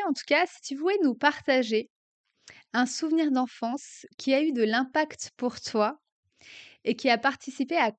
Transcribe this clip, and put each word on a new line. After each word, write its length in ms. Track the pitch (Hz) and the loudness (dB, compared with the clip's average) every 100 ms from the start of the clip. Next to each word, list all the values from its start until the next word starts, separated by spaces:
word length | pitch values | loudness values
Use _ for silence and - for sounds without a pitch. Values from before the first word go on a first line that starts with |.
| 392 | 0
en 60 | |
tout 100 | - - | -2 0
cas, 180 | 294 359 | 2 2
si 160 | - | -4
tu 140 | - 277 | -12 -4
pouvais 180 | 339 403 | 0 2
nous 120 | 294 | 2
partager 760 | 233 294 - - 262 226 220 - _ _ _ _ _ - - _ | 2 0 0 0 0 2 -2 -4 _ _ _ _ _ -20 -20 _
un 140 | - 247 | -2 -2
souvenir 440 | - 320 320 302 | -2 0 2 2
d'enfance 760 | 254 254 - 233 269 - - - - | 0 -2 -4 -6 -6 -10 -20 -20 -8
qui 160 | 269 | 0
a 100 | 269 | 2
eu 100 | 311 | 2
de 100 | 247 | 2
l'impact 680 | 220 226 262 311 302 - - - | 2 0 0 -2 -2 -6 -16 -6
pour 240 | 247 - | -6 -6
toi 380 | - 220 214 302 _ _ _ _ - - - - | -4 0 0 -2 _ _ _ _ -20 -20 -20 -6
et 100 | - 247 | -4 0
qui 140 | 262 | 2
a 80 | 233 | 2
participé 580 | 269 269 - - 254 339 | 2 -2 -6 -6 -2 0
à 160 | 226 | 0